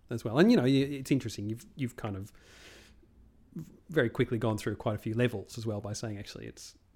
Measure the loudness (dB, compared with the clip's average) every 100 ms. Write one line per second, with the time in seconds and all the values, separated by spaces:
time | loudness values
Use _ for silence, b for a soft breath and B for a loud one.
0 | -8 -6 -2 4 6 8 6 4 2 -2
1 | 0 0 2 -6 -6 -6 -10 -6 -6 -4
2 | -6 -6 -8 -14 B B B B B B
3 | -20 _ -20 _ -16 -14 -14 -18 _ 0
4 | 2 2 0 2 0 0 -2 -2 -2 -2
5 | -2 0 0 0 -8 -8 -6 -4 -6 -6
6 | -6 -8 -10 -12 -14 -14 -18 -20 _